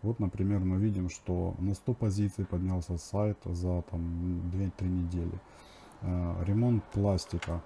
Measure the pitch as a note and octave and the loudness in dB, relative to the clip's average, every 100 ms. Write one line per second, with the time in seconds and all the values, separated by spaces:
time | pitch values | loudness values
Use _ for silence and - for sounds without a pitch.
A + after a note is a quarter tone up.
0 | G#2+ A#2 G2+ - F#2+ G2+ F#2 F#2 G#2+ G2 | -2 0 0 2 2 2 2 4 4 2
1 | F2+ - - F2+ F2 F2 F#2 G2 - A#2+ | -2 -4 -2 0 0 0 -2 -2 -2 0
2 | A2 G2 G#2 - F#2+ F2+ F#2 F#2 E2+ F2 | 2 2 0 0 -2 0 0 0 -2 -6
3 | - G2+ G#2+ G#2 F2+ F2 F2+ F2 E2 E2+ | -4 0 0 -2 -4 -2 0 0 -2 -4
4 | E2+ E2+ F2 F2 F2 F#2 F#2+ - F#2 F2+ | -4 -2 -2 -2 -2 -2 -2 -2 -2 0
5 | F2 F2 D#2+ F#2 - - - - - - | 0 -2 -4 -6 -12 -20 -20 -20 -20 -10
6 | - F2+ F2 F2 F2 G#2 A#2+ A#2 - - | -4 -2 0 -2 2 4 4 2 0 0
7 | G2+ F#2 - F2 - E2 | 4 2 0 -4 -2 -6